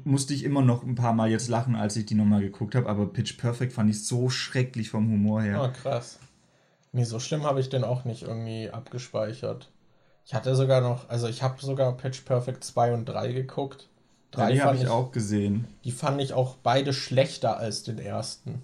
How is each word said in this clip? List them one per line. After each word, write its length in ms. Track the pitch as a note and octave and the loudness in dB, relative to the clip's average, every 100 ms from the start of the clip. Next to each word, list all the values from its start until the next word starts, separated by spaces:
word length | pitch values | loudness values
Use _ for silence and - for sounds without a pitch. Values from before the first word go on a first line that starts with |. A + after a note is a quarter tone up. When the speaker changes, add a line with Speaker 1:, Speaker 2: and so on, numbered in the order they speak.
Speaker 1:
musste 300 | D3 C3+ - | 2 0 2
ich 100 | C#3 | -2
immer 200 | C3+ C#3 | 0 4
noch 180 | B2+ A#2+ | 4 4
ein 120 | B2 B2 | 0 0
paar 180 | A#2+ | 2
Mal 160 | A2+ A2 | 2 2
jetzt 180 | A2 A#2 | 2 0
lachen, 280 | A#2 B2+ A2+ | 0 0 0
als 200 | G#2+ A2 | 0 -2
ich 120 | G#2 | 0
die 80 | G#2+ | 4
nochmal 260 | G#2 G#2 | 6 4
geguckt 320 | G2 - G#2 | 2 -2 -2
hab, 140 | B2+ A2+ | 0 0
aber 180 | G#2 G2+ | 0 0
Pitch 240 | - G#2+ - | -2 -4 -2
Perfect 340 | A#2+ A#2 B2+ | -4 -2 -2
fand 180 | A#2+ G#2+ | 2 2
ich 120 | G#2 | 2
so 280 | - B2 B2+ | 0 0 0
schrecklich 580 | B2+ - C3 B2+ A#2 G#2+ | 0 -2 -2 -2 -2 -4
vom 220 | A2 A2 | 0 2
Humor 320 | G#2+ G#2 G#2+ | 4 4 2
her. 180 | G#2+ G2+ | 2 0
Speaker 2:
Ah, 60 | C3 | -2
krass. 500 | B2+ - A#2+ - - - _ _ _ _ _ _ | -4 -4 -4 -6 -16 -20 _ _ _ _ _ _
Nee, 120 | B2 | -2
so 160 | A#2 A2+ | -2 -2
schlimm 240 | - D3+ | -4 -2
hab 140 | D3+ C#3 | 0 0
ich 100 | C3 | 0
den 140 | C3 | 0
auch 200 | A2+ B2+ A#2+ | 0 -2 -4
nicht 180 | A2 | -8
irgendwie 480 | - A2+ A2+ A2 A2 | -6 -8 -6 -6 -8
abgespeichert. 1000 | A#2 B2 B2 - A2+ G#2+ A2+ G#2+ B2 - _ _ _ _ _ - | -10 -10 -12 -8 -4 -4 -4 -6 -8 -12 _ _ _ _ _ -8
Ich 60 | |
hatte 220 | C3 B2+ C3 | -4 2 4
sogar 260 | C3+ C3 | 6 4
noch, 280 | B2 A#2+ - | 4 0 -4
also 180 | A#2+ A#2 | -4 -2
ich 160 | A2 | -2
hab 180 | C3 C3 | -4 -4
sogar 340 | C3+ C3+ C3 B2+ | -4 0 0 0
Pitch 280 | C3 B2+ - | -6 -8 -2
Perfect 380 | B2 B2+ B2+ | 0 0 -6
zwei 300 | - - A#2+ | -4 2 2
und 120 | A#2 A2+ | 2 -2
drei 260 | G2+ A2+ | -4 -4
geguckt. 580 | B2+ C3 - C#3 - - _ _ _ _ | -4 -4 -4 -6 -8 -20 _ _ _ _
Speaker 1:
Ja, 120 | - G#2 | 0 2
Speaker 2:
Drei 80 | |
Speaker 1:
die 60 | C3 | 4
hab 80 | C#3+ | 4
Speaker 2:
fand 80 | B2+ | 4
Speaker 1:
ich 60 | B2+ | 2
Speaker 2:
ich 40 | |
Speaker 1:
auch 220 | A#2 C3 | 2 0
gesehen. 560 | A#2+ G#2 G#2 G#2 G2+ A#2 - | -2 0 2 2 0 -2 -8
Speaker 2:
Die 80 | B2 | -8
fand 280 | B2 D3+ C#3 | -4 -2 0
ich 120 | C3 | 0
auch 220 | B2+ B2+ - | 0 -2 0
beide 300 | A#2+ C3+ C#3 | 2 2 2
schlechter 640 | C3 - B2+ C3+ - B2 - | -2 0 2 2 0 -2 0
als 260 | A2 G2+ | -2 -6
den 160 | - A2 | -8 -8
ersten. 600 | G2 G#2+ A#2+ - - A#2 | -6 -6 -6 -10 -10 -10